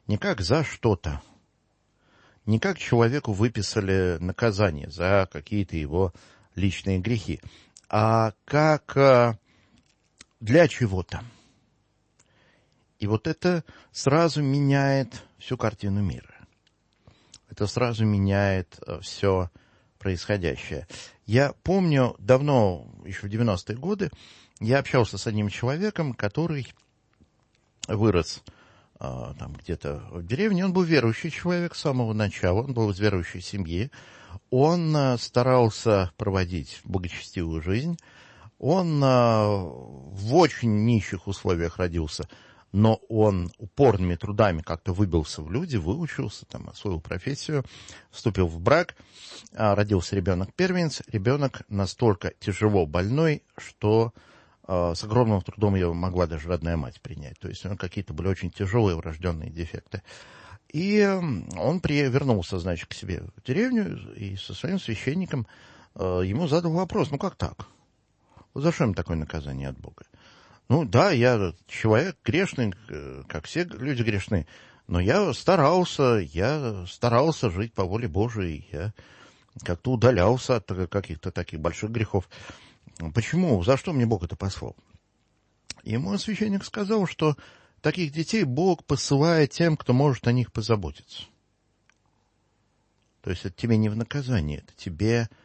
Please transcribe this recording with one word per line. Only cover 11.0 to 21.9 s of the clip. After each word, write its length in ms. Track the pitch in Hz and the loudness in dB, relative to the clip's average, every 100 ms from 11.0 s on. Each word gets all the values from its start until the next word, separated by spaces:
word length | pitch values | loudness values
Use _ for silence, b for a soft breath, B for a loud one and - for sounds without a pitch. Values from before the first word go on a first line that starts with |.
| - 85 117 b b b b _ _ _ _ _ b b b b b b b - | -4 -8 -12 b b b b _ _ _ _ _ b b b b b b b -8
И 80 | 104 | -2
вот 220 | 110 160 | 0 -2
это 360 | 156 180 175 - B B | -2 0 0 -4 B B
сразу 500 | - 135 151 170 151 | -4 2 4 4 2
меняет 800 | 135 143 139 139 139 135 123 - - _ | 0 2 2 4 2 0 -2 -8 -20 _
всю 180 | - 127 | -8 -2
картину 460 | 110 107 101 101 | -2 -2 -2 0
мира. 320 | 95 62 - - - _ _ _ _ _ b b b - _ | -2 -4 -12 -20 -20 _ _ _ _ _ b b b -20 _
Это 160 | - 104 | -6 -4
сразу 380 | - 123 110 110 | -2 -2 2 2
меняет, 720 | 101 98 98 101 92 90 - - | 2 2 4 2 2 -4 -12 -12
э, 140 | 76 | -12
все 500 | 92 - 101 92 90 b b b b _ | -10 -2 0 2 -2 b b b b _
происходящее. 880 | 98 87 - 104 85 64 - 78 92 B B B - | -6 -6 -2 -2 0 -4 -8 -10 -12 B B B 0
Я 260 | 117 139 - | 2 2 -2
помню, 540 | - 190 175 | -2 2 4